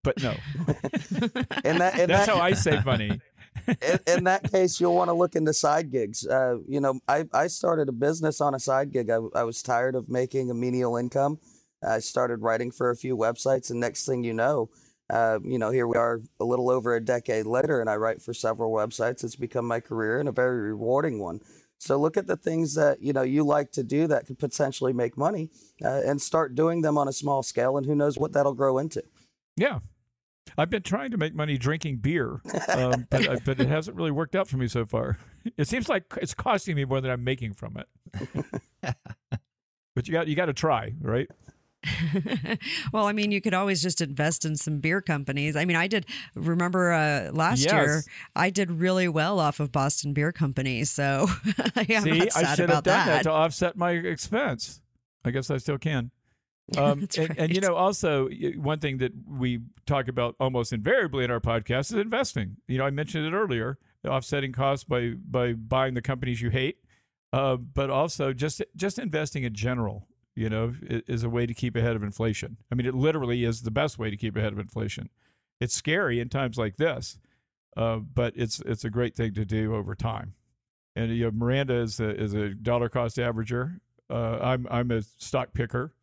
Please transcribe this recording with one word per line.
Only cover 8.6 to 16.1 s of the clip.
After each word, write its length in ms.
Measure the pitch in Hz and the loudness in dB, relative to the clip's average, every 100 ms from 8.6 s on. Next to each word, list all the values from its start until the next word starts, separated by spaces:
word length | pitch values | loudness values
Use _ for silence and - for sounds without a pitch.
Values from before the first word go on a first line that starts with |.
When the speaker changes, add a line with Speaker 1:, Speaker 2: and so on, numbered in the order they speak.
| 139 131 143 | 2 2 2
Speaker 2:
gig. 180 | 135 113 | 0 2
I, 80 | 113 113 | 0 0
I 100 | - | -2
was 200 | 117 117 | -2 -4
tired 320 | - 120 127 127 | 0 2 2 0
of 140 | - | -2
making 420 | 123 127 135 127 | -2 0 0 -2
a 20 | |
menial 440 | 117 123 123 123 117 | 0 0 2 2 0
income. 420 | 123 139 139 156 _ _ _ _ | 0 0 0 0 _ _ _ _
I 180 | - 110 | -2 -2
started 420 | - - 123 117 | 0 0 0 0
writing 300 | 113 113 120 | 0 0 -2
for 180 | - 123 | -2 0
a 60 | 120 | 0
few 200 | 131 123 | -2 0
websites, 560 | 110 120 131 135 - | 0 2 2 2 0
and 80 | 120 | -2
next 260 | 120 - - | -2 -2 -2
thing 180 | 127 | -2
you 100 | 117 | -2
know, 360 | 113 120 147 113 _ _ _ _ | 0 2 2 -2 _ _ _ _
uh, 300 | 113 113 110 | 2 2 2
you 140 | 107 127 | 0 -2
know, 140 | 110 | 2
here 160 | 127 120 | 2 2
we 100 | 117 | 2
are 240 | 117 | 2